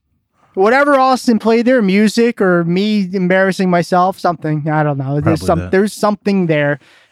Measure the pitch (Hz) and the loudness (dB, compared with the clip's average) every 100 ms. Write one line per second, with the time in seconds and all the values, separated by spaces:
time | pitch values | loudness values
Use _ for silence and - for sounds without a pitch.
0 | _ _ _ _ _ - 202 262 285 277 | _ _ _ _ _ 0 2 2 2 2
1 | 262 254 - 220 220 226 233 262 196 196 | 2 0 0 0 2 0 2 2 2 2
2 | 214 233 233 - 196 175 170 175 214 214 | 2 2 0 0 0 0 0 -2 0 -2
3 | 180 190 180 190 190 190 185 175 165 180 | -2 -2 0 2 0 0 0 0 0 0
4 | 185 - 185 160 156 151 151 156 151 139 | 0 -2 -4 -4 -4 -4 -4 -2 -2 -4
5 | 135 147 147 160 180 175 90 190 208 - | -4 -2 -2 -2 -2 -2 0 -2 -2 -2
6 | 214 208 208 196 170 151 143 143 _ _ | -4 -2 -2 -2 0 0 -2 -4 _ _
7 | _ | _